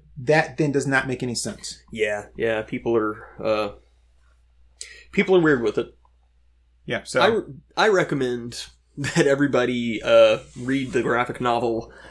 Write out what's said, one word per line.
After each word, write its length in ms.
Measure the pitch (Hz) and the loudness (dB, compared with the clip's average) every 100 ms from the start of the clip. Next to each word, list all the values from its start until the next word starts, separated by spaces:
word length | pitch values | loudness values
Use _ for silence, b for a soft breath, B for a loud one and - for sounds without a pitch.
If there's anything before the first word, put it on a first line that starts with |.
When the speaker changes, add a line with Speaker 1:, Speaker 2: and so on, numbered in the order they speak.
| - - | -18 -6
Speaker 1:
that 400 | 123 156 156 - | 2 2 2 -2
then 140 | 151 | -2
does 160 | 139 135 | 0 0
not 200 | 135 135 | 0 -2
make 160 | 123 | -4
any 120 | 127 113 | -6 -6
sense. 460 | 110 101 - - _ | -8 -10 -14 -16 _
Speaker 2:
Yeah, 340 | 113 104 104 101 - | -4 -2 -2 -8 -4
yeah, 240 | 113 110 | -2 -2
people 320 | 110 123 120 117 | -4 -6 0 0
are, 320 | 107 107 - - | 0 -6 -14 -8
uh, 260 | 110 107 101 - _ _ _ _ _ _ _ _ _ - B B B | -4 -2 -4 -8 _ _ _ _ _ _ _ _ _ -20 B B B
people 240 | - 190 185 | -2 2 4
are 60 | |
weird 200 | 156 131 | 4 2
with 160 | 110 120 | 0 -2
it. 180 | 117 - _ _ _ _ _ _ _ _ - | -6 -10 _ _ _ _ _ _ _ _ -10
Speaker 1:
Yeah, 160 | 113 | -10
so 440 | - 131 190 220 - 135 - - | -4 0 2 2 -4 -12 -8 0
Speaker 2:
I, 80 | 214 | 2
I 40 | |
recommend 760 | 185 165 143 127 120 120 - - _ | 2 0 -2 -2 -4 -8 -12 -16 _
<laughs> 160 | _ - | _ -10
that 300 | 131 170 143 | -2 2 2
everybody, 720 | 139 143 123 123 123 120 107 | 4 2 2 0 -2 -4 -4
uh, 360 | - 113 113 107 - 131 | 4 8 8 4 -4 -10
read 320 | 123 139 131 | -4 -4 -2
the 100 | 127 | -2
graphic 380 | 127 120 123 120 | 0 0 -2 -4
novel, 500 | 123 117 120 113 - B B | -2 0 0 -4 -6 B B